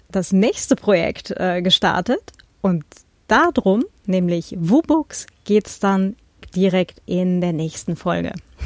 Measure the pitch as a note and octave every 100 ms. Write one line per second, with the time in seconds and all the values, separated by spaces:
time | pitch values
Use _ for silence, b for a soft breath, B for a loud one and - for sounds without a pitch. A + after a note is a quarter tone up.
0 | _ F#2+ F2+ F#3+ A3 - - C4 - F#3
1 | E3 - - - F#3 F3+ F#3 - E3+ -
2 | F#3 D4+ - _ _ _ G3 F3 - -
3 | _ _ - A3 E4+ E4 G3 G3+ F4+ _
4 | - F#3 F3+ E3+ - F#3+ E3 C4+ - D#4
5 | D4 - - _ - G#3 - - G3 G3
6 | F#3+ - _ _ - F3+ F#3+ F#3 F3+ -
7 | - F3+ F#3 F3+ F3 D#3+ D#3+ - - E3
8 | F3+ E3+ E3+ - - -